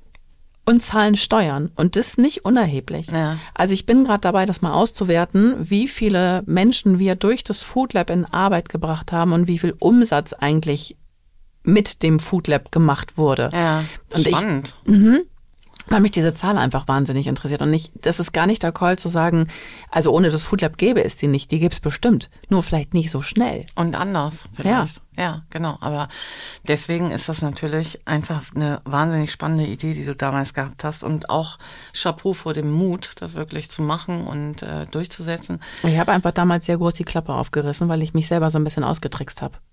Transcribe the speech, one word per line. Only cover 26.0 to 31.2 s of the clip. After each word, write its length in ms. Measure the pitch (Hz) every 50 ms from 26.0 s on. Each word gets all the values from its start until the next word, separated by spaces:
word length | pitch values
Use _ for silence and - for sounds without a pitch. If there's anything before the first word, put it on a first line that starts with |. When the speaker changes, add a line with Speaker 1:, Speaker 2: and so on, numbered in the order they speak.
| 147 151 - - - - - - - - - - - -
Speaker 2:
deswegen 440 | 151 147 - - 170 170 175 165
ist 180 | - 135 - -
das 120 | 160 160 160
natürlich 560 | 147 139 - - 151 151 156 160 156 - - -
einfach 380 | - 156 151 151 - 170 151 - - -
eine 240 | 143 151 147 143 143 -
wahnsinnig 460 | 135 139 143 156 165 165 156 151 151
spannende 340 | - - - 151 160 156 156 139
Idee, 260 | 104 - - 160 156
die 120 | 147 139
du 100 | 143 139
damals 380 | 143 143 135 139 139 139 139 -
gehabt 280 | 143 135 143 - - -
hast. 200 | 156 156 - -
Und 260 | - 156 151